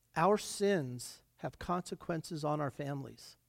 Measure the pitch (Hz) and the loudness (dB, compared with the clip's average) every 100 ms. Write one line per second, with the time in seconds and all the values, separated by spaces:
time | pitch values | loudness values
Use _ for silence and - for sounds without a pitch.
0 | _ - 175 208 - - 202 190 131 123 | _ 2 6 4 2 0 4 4 2 -4
1 | - - _ _ 147 - - 180 - 180 | -10 -16 _ _ -8 -6 -2 -2 -2 -8
2 | - 165 - 156 151 151 143 - 139 139 | -4 -4 -4 -2 0 0 0 -4 -4 -4
3 | 123 120 - - | -6 -12 -20 -20